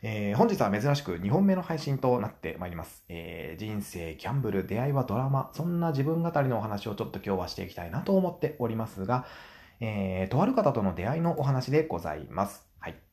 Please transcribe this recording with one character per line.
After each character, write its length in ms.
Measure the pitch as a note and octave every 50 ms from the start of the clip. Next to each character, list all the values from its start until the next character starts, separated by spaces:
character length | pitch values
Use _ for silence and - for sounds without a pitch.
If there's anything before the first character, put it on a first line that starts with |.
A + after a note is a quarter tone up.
| -
え 320 | A2+ G#2+ G#2+ G#2 G2+ G#2
ー、 20 |
本 100 | B2 G#3+ A#3
日 120 | G3+ -
は 100 | A#2+ G2+
珍 240 | G2 G#2 G#2+ C#3+ C#3+
し 60 | C#3+
く 160 | - - F2
二 140 | E2+ F#2 G2+
本 160 | C3 F3+ G3
目 80 | G3 F#3+
の 80 | F#3 E3+
配 160 | - E3 D3+
信 180 | D3+ D3 C#3
と 220 | B2+ - B2+ B2 A#2+
な 80 | G#2+
っ 80 | G#2 -
て 200 | - - E2 E2 -
ま 80 | F2+
い 20 | F2+
り 60 | F2
ま 80 | E2+ E2
す。 200 | - - - _ _
え 460 | F2 E2+ E2+ E2+ E2+ E2 D#2 D#2 E2
ー、 20 | E2+
人 220 | G#2+ G#2+ G#2+ G#2
生、 340 | G2+ - - F2+ E2+ E2 D#2+
ギ 120 | - -
ャ 40 | -
ン 100 | B2 C#3 B2
ブ 80 | A2
ル、 160 | G2+ F#2+ F#2
出 120 | - G2 A2+
会 120 | B2+ C#3+
い 20 | C#3
は 120 | C#3 B2+
ド 120 | - -
ラ 100 | B2 C3
マ、 220 | C3+ C#3 C3+ C3 - -
そ 80 | - D#3
ん 160 | F3 F3 E3+
な 100 | E3+ E3
自 140 | D3+ C3+ C3+
分 180 | D3+ E3 E3
語 80 | E3 E3+ E3 D3+
り 100 | C#3 C3
の 100 | B2 G#2+
お 20 |
話 260 | G#2 A2 G#2 G2+ -
を 60 | A2+ G2+
ち 80 | -
ょ 40 | A2
っ 40 | G2
と 80 | -
今 200 | G2 - G#2+ G2
日 20 | F#2
は 80 | F2+
し 80 | F2+ -
て 80 | - F#2
い 60 | E2+
き 40 | -
た 100 | - F2
い 60 | E2+
な 120 | E2 C#3
と 140 | F3+ - G3
思 140 | F#3+ F#3 F3
っ 80 | E3+
て 200 | - - C#3 - -
お 80 | B2
り 80 | A2+ A2+
ま 100 | A2 A2+
す 220 | A2 - F#2+ F#2+
が、 180 | G2 B2 B2+ C3 - - - - - - - - - - _
え 460 | A#2 A2 G#2+ G2+ F#2+ F#2+ F#2 F#2 F#2+
ー、 20 |
と 120 | F#2+ A#2+ C3+
あ 60 | F#3+
る 80 | C4+ C4
方 180 | C4 G#3 C#3
と 120 | B2 A#2+ G#2
の 100 | F#2+ E2+
出 140 | E2 F2
会 100 | A2 C#3+
い 40 | E3
の 180 | E3 E3+ E3 -
お 20 |
話 300 | C#3 C3+ C3+ B2+ C3 -
で 100 | C3+ D3+
ご 160 | D#3 - -
ざ 180 | F2 - E2 D2+
い 120 | D#2 D2+ -
ま 160 | B1 F2 G2+
す。 180 | G2+ - - - _ _
は 120 | - - -
い。 60 | D#2 - - _